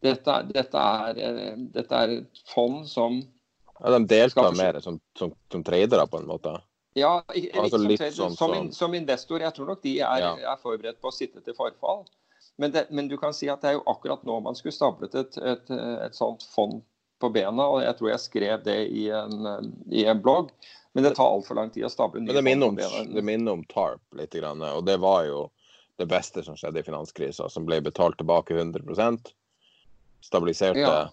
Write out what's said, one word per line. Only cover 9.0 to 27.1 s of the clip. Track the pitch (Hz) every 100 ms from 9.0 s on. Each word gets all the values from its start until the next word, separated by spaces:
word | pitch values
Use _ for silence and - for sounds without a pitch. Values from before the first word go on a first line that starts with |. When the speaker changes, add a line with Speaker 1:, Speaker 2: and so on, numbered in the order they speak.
| 151 127 - 165
Speaker 1:
Jeg | 160 156
tror | 139
nok | 190
de | 139 139
er, | 123 127
Speaker 2:
Ja. | - 156 120
Speaker 1:
er | 135
forberedt | 123 113 113 113
på | 131
å | -
sitte | 123 -
til | - 120
forfall. | 120 - - 202 190 _ _ _ _ _
Men | 147
det, | 156 -
men | 147 143
du | 139
kan | 151
si | 147 143
at | 143
det | 147
er | 143
jo | -
akkurat | 120 147 139
nå | 127 113
man | 110
skulle | 120 147 151
stablet | 143 87 98
et, | 131 135 -
et, | 127 123 _
et | 127 117 117 113 -
sånt | 113 113 -
fond | - 104 110 - _ _ _
på | 123
bena, | 110 98 117 143
og | 139
jeg | 123
tror | 117 113
jeg | 110
skrev | - 113 101 110
det | 107 104 107
i | 110 107
en, | 107 107 107 107 104 110 - -
i | - 107
en | 110
blogg. | 117 147 170 _ - - _
Men | - 139
det |
tar | 135 131
alt | 101 98
for |
lang | 117 110
tid | 110 113
å |
stable | - 113 120
nye | 113
Speaker 2:
Men |
det | 135
minner | 135 135 131
Speaker 1:
fond | 101
Speaker 2:
om, |
Speaker 1:
på | 98 107
bena. | 110
Speaker 2:
det | 107 104
minner | 110 113
om | 90 80
tarp | - 90 58 _ -
litt | 76
grann, | 82 78 73 80
og | 73 87
det | 95
var | 95 95 78
jo | 71 76 _ _ _ _ _
det | 87
beste | 90 - -
som | 80 78
skjedde | 76 80
i | -
finanskrisa, | 76 76